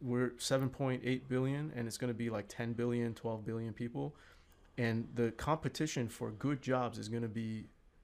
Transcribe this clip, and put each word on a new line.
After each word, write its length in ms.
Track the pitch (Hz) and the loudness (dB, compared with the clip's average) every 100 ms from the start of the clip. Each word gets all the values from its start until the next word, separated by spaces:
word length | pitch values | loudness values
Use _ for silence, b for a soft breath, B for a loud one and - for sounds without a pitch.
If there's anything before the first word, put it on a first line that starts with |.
we're 320 | 131 120 123 120 | 0 2 2 0
seven 320 | - 135 135 | 2 2 2
point 320 | 131 135 127 120 | 2 0 2 2
eight 220 | 127 131 | 0 2
billion, 420 | 127 131 143 156 123 | 2 2 2 -2 -2
and 120 | 117 | -4
it's 100 | - | -2
gonna 160 | 123 | -2
be, 160 | 117 117 | 0 0
like, 160 | 107 101 | -2 -4
ten 260 | - 117 | -4 -2
billion, 400 | 117 120 120 117 | 0 2 2 0
twelve 320 | 110 113 110 107 | -2 -4 -4 -2
billion 280 | 113 113 | -4 -4
people, 420 | 104 120 135 143 B B B B B - - | -4 -4 -4 -4 B B B B B -10 0
and 300 | 120 113 117 | 2 2 0
the 180 | 120 117 | 2 2
competition 800 | 110 - 156 139 - 156 - 117 | 2 0 2 0 0 0 0 -2
for 220 | - 117 | -2 -6
good 300 | 107 135 143 | -2 0 0
jobs 360 | - 127 113 110 | 2 2 2 -2
is 100 | 104 | -4
gonna 180 | 117 117 | -2 -2
be 400 | 107 113 110 - - - - | -2 -4 -4 -8 -16 -20 -20